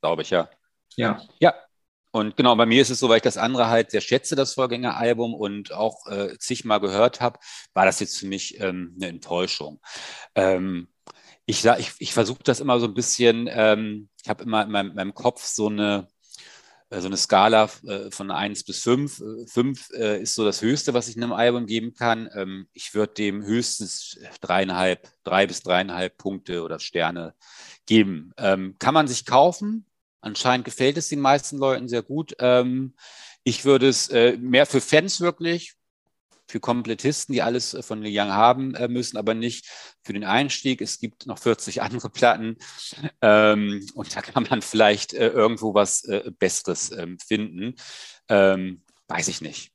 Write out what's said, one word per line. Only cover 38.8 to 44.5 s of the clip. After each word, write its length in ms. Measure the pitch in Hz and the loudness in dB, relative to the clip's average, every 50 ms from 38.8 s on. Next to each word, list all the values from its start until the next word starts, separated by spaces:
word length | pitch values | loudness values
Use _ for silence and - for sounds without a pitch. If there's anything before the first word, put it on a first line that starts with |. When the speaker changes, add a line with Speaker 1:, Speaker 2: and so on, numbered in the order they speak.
| 123 120 | -4 -2
Speaker 1:
müssen, 300 | 120 120 120 - - 104 | -2 -2 -4 -4 -6 -4
aber 160 | 101 107 113 | -2 -2 -2
nicht 340 | 113 113 120 117 - - - - - - - _ _ | 0 -2 -4 -6 -8 -14 -18 -20 -20 -20 -20 _ _
für 120 | _ - 101 | _ -10 -8
den 100 | 101 104 | -8 -4
Einstieg. 560 | 98 101 120 143 139 - - - 139 127 - | 0 0 0 2 0 -4 -4 -2 -2 -2 -2
Es 220 | 101 113 - - | -4 -8 -8 -8
gibt 240 | - 110 _ _ - | -8 -10 _ _ -12
noch 140 | 139 110 - | -12 -12 -4
vierzig 420 | - 120 113 - - - - - | 0 0 0 0 -2 -8 -6 -6
andere 280 | - 98 113 123 - 110 | -6 -6 -6 -8 -10 -10
Platten, 460 | _ - - 120 113 - 113 113 113 _ - - - - - - - - 147 151 _ _ | _ 4 4 4 4 4 -2 -8 -8 _ -14 -20 -18 -16 -16 -16 -14 -10 -10 -10 _ _
ähm, 640 | - 110 107 107 107 107 107 104 104 101 101 101 98 98 - | 6 8 8 8 8 6 6 4 2 -2 -4 -6 -8 -12 -14
und 200 | - - - - | -14 -12 -10 -10
da 60 | - | -10
kann 260 | - - - 135 117 | -10 -4 -2 -2 0
man 120 | - | 0